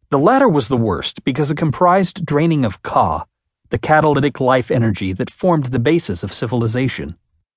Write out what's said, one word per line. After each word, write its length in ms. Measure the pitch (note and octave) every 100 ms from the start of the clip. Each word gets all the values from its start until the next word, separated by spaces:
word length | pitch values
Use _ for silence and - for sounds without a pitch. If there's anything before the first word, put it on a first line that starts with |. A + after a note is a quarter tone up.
| -
The 80 | C#3
latter 320 | F3+ C4+ C4
was 200 | D3 A#2+
the 80 | B2+
worst 460 | A2 - - -
because 280 | - C3+ C#3+
it 60 | D#3
comprised 680 | D#3+ - F3+ G3 F#3 - D#3
draining 400 | D3 E3+ D3+ A2+
of 160 | -
Ka, 460 | - C3+ F#2+ D2+ - _ _ _ -
the 80 | A#2
catalytic 640 | - D3+ D3+ C#3+ C#3+ -
life 320 | B2+ B2+ -
energy 420 | B2+ A2+ F#2+ F#2+
that 160 | F#2 B2
formed 380 | - F#3 E3 B2+
the 100 | B2+
basis 460 | C3 E3+ - F2
of 100 | G2
civilization. 800 | - A#2+ B2 A2+ B2 C3 - D2 - _ _ _